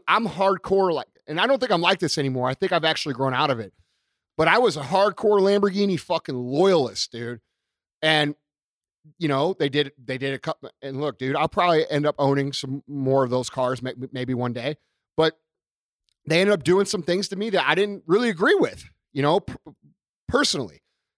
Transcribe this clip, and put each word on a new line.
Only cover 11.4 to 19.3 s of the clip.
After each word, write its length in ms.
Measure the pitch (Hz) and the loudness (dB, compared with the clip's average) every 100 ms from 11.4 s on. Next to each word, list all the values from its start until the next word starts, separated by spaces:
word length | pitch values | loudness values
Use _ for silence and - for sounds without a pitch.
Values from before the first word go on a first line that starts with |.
| 151 | 0
probably 400 | - 175 160 - | 2 2 4 2
end 140 | 147 | 0
up 120 | 147 143 | 0 0
owning 340 | 139 139 139 | 2 2 0
some 300 | 131 131 139 - | -4 -8 -8 -8
more 380 | 143 131 135 | -4 0 2
of 60 | 127 | 2
those 180 | 127 123 | 0 -4
cars, 320 | - 127 127 | -2 -2 -2
may-, 120 | 127 120 127 | -6 -10 -10
maybe 220 | 131 127 | -8 -4
one 180 | 123 123 | -2 -2
day. 240 | 117 131 151 _ _ _ - | -4 -6 -8 _ _ _ 0
But 220 | 160 - _ _ _ _ _ _ _ _ - | 0 0 _ _ _ _ _ _ _ _ -2
they 140 | 160 | 2
ended 120 | 196 | 4
up 120 | 196 | 2
doing 200 | 143 190 | 4 2
some 180 | 190 202 | 2 -2
things 260 | 170 180 190 | -2 -2 -4
to 80 | 190 | -6
me 120 | 220 | -2
that 160 | 190 135 | 0 2
I 80 | |
didn't 280 | 165 208 202 160 | 2 0 -2 0
really 220 | 202 240 | 2 2
agree 280 | 165 247 381 | 0 2 2
with, 280 | 117 90 - _ _ | 0 -4 -18 _ _
you 80 | 139 | -2
know, 180 | 143 | 0